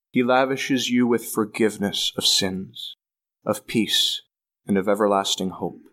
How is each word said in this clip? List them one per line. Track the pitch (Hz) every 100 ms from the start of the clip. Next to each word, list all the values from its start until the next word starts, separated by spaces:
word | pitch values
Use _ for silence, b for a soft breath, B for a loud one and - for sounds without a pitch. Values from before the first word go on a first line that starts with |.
| _
He | 123
lavishes | 123 127 131 135 - 131 117
you | 123 120
with | 113 -
forgiveness | - 104 - 110 101 101 - - -
of | -
sins, | - 98 92 98 - - - _ _ _ _ -
of | 104 -
peace, | 117 101 - - - - _ _ _ -
and | 98
of | 95
everlasting | 101 104 98 95 - 95
hope. | - 90 - -